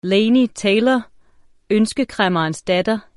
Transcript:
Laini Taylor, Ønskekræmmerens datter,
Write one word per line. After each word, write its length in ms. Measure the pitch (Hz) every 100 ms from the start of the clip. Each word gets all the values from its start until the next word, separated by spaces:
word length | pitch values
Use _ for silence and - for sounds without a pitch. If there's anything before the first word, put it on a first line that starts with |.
| 180
Laini 420 | 196 220 254 247
Taylor, 540 | - 208 202 240 262 220 - _ _ _ _ _
Ønskekræmmerens 920 | 214 220 - 262 - 196 175 160 156
datter, 380 | - 180 185 220 -